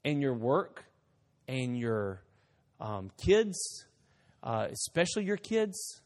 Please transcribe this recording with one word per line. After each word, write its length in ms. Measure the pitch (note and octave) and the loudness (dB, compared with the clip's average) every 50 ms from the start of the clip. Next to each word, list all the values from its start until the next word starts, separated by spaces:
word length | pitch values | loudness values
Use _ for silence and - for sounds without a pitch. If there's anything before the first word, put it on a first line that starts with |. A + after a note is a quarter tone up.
| - | 0
And 180 | C#3+ D3+ C#3+ | 0 0 2
your 120 | C#3 C3+ B2+ | 2 2 0
work 500 | A2+ A2 B2 C#3 F3+ G3 - - - - - _ _ _ _ _ _ _ _ _ _ _ | 2 2 4 4 4 2 0 -10 -20 -20 -20 _ _ _ _ _ _ _ _ _ _ _
and 320 | - C3 C3 B2+ B2 B2 A#2+ | -4 -2 -2 0 0 -2 0
your, 420 | A#2+ A#2 A2+ G#2+ G2+ G2 F#2+ F#2 - _ _ _ _ _ _ _ _ _ _ _ | 0 2 2 2 0 -2 -4 -8 -12 _ _ _ _ _ _ _ _ _ _ _
um, 300 | - G#2+ G#2+ G2 F#2+ G2 - - - | -8 -6 -6 -6 -6 -10 -12 -4 4
kids, 600 | - G3 A3 A3+ G#3 F3+ - - - - - - _ _ _ _ _ _ _ _ _ _ _ - | 6 6 6 6 2 -2 -6 -8 -8 -10 -14 -18 _ _ _ _ _ _ _ _ _ _ _ -6
uh, 240 | - A#2 A2 A2 - | -2 -2 0 -2 -2
especially 540 | - - - - _ E3+ F3 F3 - G#3+ G3+ | -4 -6 -8 -2 _ 0 0 2 0 -2 0
your 140 | F#3 G#3 | -2 -2
kids 640 | G3 - - A3 A3 G#3+ G#3 F#3 - - - - - _ | -4 -2 -2 0 0 0 0 -2 -8 -10 -10 -12 -16 _